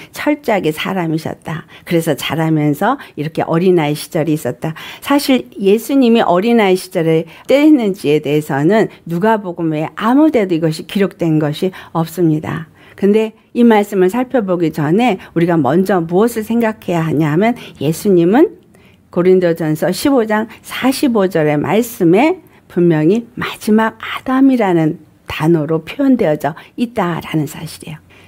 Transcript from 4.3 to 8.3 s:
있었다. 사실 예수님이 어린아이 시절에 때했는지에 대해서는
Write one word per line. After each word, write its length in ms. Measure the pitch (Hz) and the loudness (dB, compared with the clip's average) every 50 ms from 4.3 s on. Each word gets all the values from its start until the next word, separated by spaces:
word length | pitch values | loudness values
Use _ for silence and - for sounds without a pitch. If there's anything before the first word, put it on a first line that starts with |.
| 151 | -2
있었다. 400 | 156 - 120 143 - - 160 160 - - - - - | -2 -4 -6 -8 -6 -8 -10 -10 -10 -14 -18 -18 -14
사실 480 | - - 277 285 285 - 262 - - - - - | -4 -2 -2 0 2 2 0 0 0 -6 -10 -4
예수님이 640 | 196 190 202 226 226 - 277 277 262 233 226 233 | 0 2 2 2 0 0 0 2 4 4 4 4
어린아이 560 | - - 175 180 196 240 240 233 208 190 185 | 2 2 2 0 2 2 2 2 4 2 2
시절에 480 | 185 - - - 180 160 165 160 160 160 165 - - - | 0 -2 -6 -4 -2 0 2 2 0 0 -4 -12 -16 -2
때했는지에 720 | - 254 277 294 311 302 254 226 202 185 - - 139 147 151 | 0 2 4 6 6 4 4 2 0 -2 -2 -2 0 0 0
대해서는 680 | 151 139 | 0 0